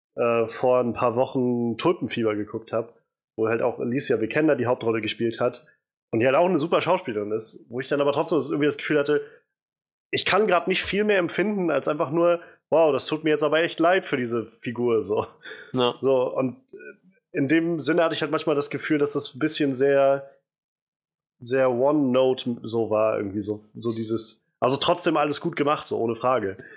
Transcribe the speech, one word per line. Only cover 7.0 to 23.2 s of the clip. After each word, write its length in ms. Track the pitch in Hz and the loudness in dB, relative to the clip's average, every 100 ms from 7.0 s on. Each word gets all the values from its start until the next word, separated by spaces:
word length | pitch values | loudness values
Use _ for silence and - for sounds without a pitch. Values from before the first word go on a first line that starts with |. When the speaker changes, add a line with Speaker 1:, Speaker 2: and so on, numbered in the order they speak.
| - 107 104 | -2 -6 -4
Speaker 1:
ist, 260 | 110 - - - | -6 -6 -16 -12
wo 100 | 120 | -10
ich 80 | 131 | -4
dann 140 | 143 | 0
aber 100 | 143 | 2
trotzdem 280 | 139 156 160 | 0 0 0
irgendwie 260 | 131 160 147 | 0 0 0
das 120 | 143 | 0
Gefühl 220 | - 151 | 0 0
hatte, 220 | 143 147 - - _ _ _ _ _ _ _ | 2 0 -2 -14 _ _ _ _ _ _ _
ich 120 | 135 - | -6 0
kann 220 | 185 214 | 2 4
grad 200 | 175 170 | 2 2
nicht 160 | 185 | -2
viel 220 | - 196 214 | -2 0 2
mehr 120 | 202 | 2
empfinden, 520 | 165 - 202 202 175 | 0 -2 -2 0 0
als 160 | 143 143 | 0 -2
einfach 240 | 151 143 | -2 -2
nur, 300 | 165 175 170 - - _ | 2 2 2 -4 -20 _
„Wow, 220 | 151 160 | 4 4
das 140 | 135 - | 2 -2
tut 180 | 156 | -2
mir 60 | 156 | 0
jetzt 140 | 151 | 2
aber 180 | 151 151 | 2 2
echt 160 | 165 - | 0 2
leid 240 | 165 185 | 2 2
für 140 | 185 131 | 0 -4
diese 280 | 120 117 107 | -2 -4 -4
Figur“, 560 | - 127 117 120 113 | -8 -8 -2 0 2
so. 240 | 92 110 110 - - - - | 0 -2 -4 -10 -18 -18 -6
Speaker 2:
Ja. 240 | 131 123 - | 0 0 0
Speaker 1:
So, 220 | 127 131 131 - | 0 2 0 -2
und 220 | 131 123 _ - - - _ _ _ | -4 -6 _ -20 -18 -20 _ _ _
in 160 | 175 135 | -4 0
dem 320 | 165 165 165 | 0 0 -2
Sinne 240 | 131 165 | 0 2
hatte 100 | 165 | 0
ich 80 | 156 | 0
halt 100 | 151 | -2
manchmal 260 | 156 160 143 | -2 0 0
das 120 | 143 | -2
Gefühl, 280 | 135 - 151 | -6 -2 0
dass 160 | 143 | 0
das 200 | 143 - | -2 -6
ein 60 | 127 | -4
bisschen 340 | 156 - 143 | -2 0 -2
sehr, 560 | 127 139 139 135 139 139 _ _ _ _ _ _ _ _ _ _ _ | 2 2 4 4 2 -2 _ _ _ _ _ _ _ _ _ _ _
sehr 320 | 117 131 131 | -4 2 2
One-Note 840 | 120 135 151 135 127 131 127 127 117 | 4 2 2 2 4 4 2 -4 -6
so 260 | 113 113 107 | -2 -2 0
war, 260 | 107 110 | 2 2
irgendwie 220 | 110 | 0